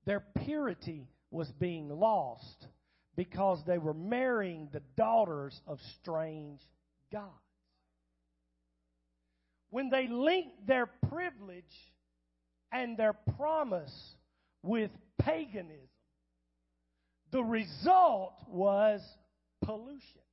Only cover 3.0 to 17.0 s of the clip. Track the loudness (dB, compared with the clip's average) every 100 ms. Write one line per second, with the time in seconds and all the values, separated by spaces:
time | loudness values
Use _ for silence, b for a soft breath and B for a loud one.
3 | _ -8 -6 0 2 2 0 0 0 -4
4 | -4 0 0 0 -2 -6 -10 -12 -8 0
5 | 4 6 4 0 -6 -12 -12 -12 -12 -16
6 | -6 -4 -4 -8 -14 -18 _ _ _ _
7 | _ -12 -12 -20 _ _ _ _ _ _
8 | _ _ _ _ _ _ _ _ _ _
9 | _ _ _ _ _ _ _ -4 2 2
10 | 2 2 4 4 0 -10 2 2 2 -2
11 | -4 -2 -6 -8 -16 -18 -20 -20 -20 _
12 | _ _ _ _ _ _ _ -6 -4 2
13 | 2 2 -2 -2 0 0 0 -2 -4 -16
14 | -20 -20 _ _ _ _ -2 0 0 -6
15 | -20 _ 2 2 -2 -8 -12 -16 -20 _
16 | _ _ _ _ _ _ _ _ _ _